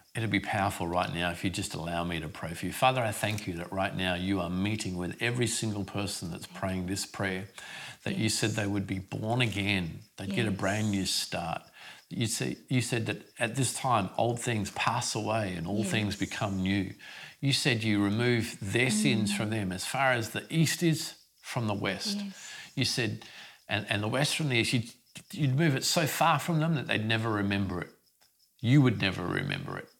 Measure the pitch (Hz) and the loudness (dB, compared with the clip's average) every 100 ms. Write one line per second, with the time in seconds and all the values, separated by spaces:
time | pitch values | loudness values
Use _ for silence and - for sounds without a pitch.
0 | _ - 113 101 - 104 98 - 85 87 | _ -4 0 0 0 0 0 0 0 0
1 | 90 85 87 85 98 90 - 82 85 85 | 0 0 -2 0 -2 -2 -4 -4 -4 -2
2 | 85 82 80 - 82 82 90 - 131 131 | -2 -2 -6 -8 -8 -6 -4 2 2 2
3 | 113 104 104 107 - 85 87 95 95 95 | -2 -2 -2 -4 -6 -6 -6 -2 -2 0
4 | 92 87 92 98 85 92 101 107 95 90 | 0 0 0 0 0 0 0 -2 -4 -4
5 | 87 - 117 120 113 - 113 101 92 101 | -4 -2 -2 0 0 0 -2 -2 -4 -4
6 | 101 - 85 85 - - 92 92 90 98 | -4 -6 -8 -8 -10 -6 -4 -2 -2 -4
7 | - - 98 92 104 - - - - - | -6 -4 -2 -2 -8 -14 -14 -14 -14 -8
8 | - - 110 - 110 110 101 101 98 95 | -4 0 0 2 0 0 0 0 -2 -4
9 | - 107 110 123 120 101 98 98 82 98 | -4 -6 -2 2 2 0 0 0 -2 -8
10 | - - 95 190 110 95 98 104 107 98 | -14 -10 -4 0 0 0 0 0 0 0
11 | 92 - - 90 82 - - - - - | 0 -2 -2 -4 -4 -6 -10 -20 -20 -18
12 | - - 113 - 127 - - 127 113 120 | -8 -2 -2 0 -4 -4 0 0 2 -2
13 | 110 - - - 113 123 127 - 131 113 | -2 -4 -8 -4 -2 0 0 0 2 2
14 | 92 - 113 117 - 110 101 - - 120 | 2 0 0 0 0 0 -2 -2 0 0
15 | - 113 107 110 98 90 82 101 139 113 | -2 -2 0 0 0 -2 -2 0 2 0
16 | 104 95 95 - 107 98 92 101 95 - | 0 -2 -4 -2 -2 0 2 2 0 -6
17 | - - - - 139 131 147 117 110 101 | -16 -16 -16 -4 0 2 2 2 2 4
18 | 101 107 123 120 - - 98 117 131 - | 4 4 4 4 0 -6 0 2 4 4
19 | - 117 101 101 107 110 95 92 - 131 | 4 4 2 0 0 0 -2 -2 -4 2
20 | 135 120 110 107 - 160 151 - 170 151 | 2 2 0 -6 -2 2 4 4 2 2
21 | - - _ _ - 127 110 101 98 95 | -2 -12 _ _ -8 -2 0 0 0 -2
22 | 214 104 101 - - - - - 123 - | -4 -4 -6 -10 -16 -14 -8 -2 0 0
23 | 110 110 - - - - - 104 - 104 | -2 -2 -10 -18 -20 -16 -6 -4 -2 -2
24 | 107 131 151 - 151 117 110 127 - - | 0 2 0 0 2 2 4 2 -2 -12
25 | _ - - - 139 131 165 131 - 180 | _ -20 -10 -2 2 4 4 4 2 2
26 | 156 - 160 147 - 165 160 156 - 110 | 2 4 4 4 2 2 2 0 0 0
27 | 107 113 113 104 101 101 95 87 - - | 2 2 2 2 2 2 0 -2 -6 -14
28 | _ _ _ _ _ - 113 147 127 101 | _ _ _ _ _ -2 6 8 8 6
29 | 95 87 90 - 95 95 90 - - | 0 0 -2 0 0 -4 -4 -8 -10